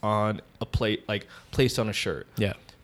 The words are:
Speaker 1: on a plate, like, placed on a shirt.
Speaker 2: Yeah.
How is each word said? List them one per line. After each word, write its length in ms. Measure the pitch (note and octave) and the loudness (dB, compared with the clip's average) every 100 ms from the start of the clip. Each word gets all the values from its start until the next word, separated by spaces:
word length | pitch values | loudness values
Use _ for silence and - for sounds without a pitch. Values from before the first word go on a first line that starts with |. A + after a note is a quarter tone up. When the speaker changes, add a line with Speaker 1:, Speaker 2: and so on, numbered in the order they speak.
Speaker 1:
on 380 | G#2+ G#2+ G#2+ G2+ - - | 0 2 2 -2 -10 -12
a 40 | - | -4
plate, 380 | - A2 G#2+ - | 0 0 0 -2
like, 160 | G#2 - - - | -4 -6 -18 -6
placed 280 | - B2+ - | 2 2 2
on 100 | A2 | -2
a 40 | |
shirt. 340 | - G2+ D#2+ - - | -2 -4 -4 -6 -2
Speaker 2:
Yeah. 160 | G2+ - - - | -2 -2 -12 -8